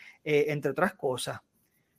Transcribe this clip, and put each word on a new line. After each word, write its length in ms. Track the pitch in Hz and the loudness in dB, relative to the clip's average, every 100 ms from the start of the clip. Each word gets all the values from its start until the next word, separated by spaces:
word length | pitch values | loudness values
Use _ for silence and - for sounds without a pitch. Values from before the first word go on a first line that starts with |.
| - - 156 | -20 -12 0
eh, 200 | 147 147 | 2 2
entre 220 | 147 143 | 0 -2
otras 240 | 135 190 - | 0 0 0
cosas. 440 | 139 127 143 120 - _ _ _ _ | -4 -4 -6 -10 -14 _ _ _ _